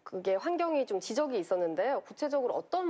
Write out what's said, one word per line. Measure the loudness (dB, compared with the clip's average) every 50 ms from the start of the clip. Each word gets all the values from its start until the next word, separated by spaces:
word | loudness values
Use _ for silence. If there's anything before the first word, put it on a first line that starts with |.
| -12
그게 | -10 -8 -4 0 2 2
환경이 | 2 2 0 0 2 2 2 2 2 0
좀 | 0 -2 -2
지적이 | -2 -2 0 0 0 0 0 -2
있었는데요. | 0 0 2 2 2 2 2 0 0 0 0 -2
구체적으로 | -4 -8 -8 -6 -2 0 0 0 0 0 -2
어떤 | -2 -4 -2 -2 0 0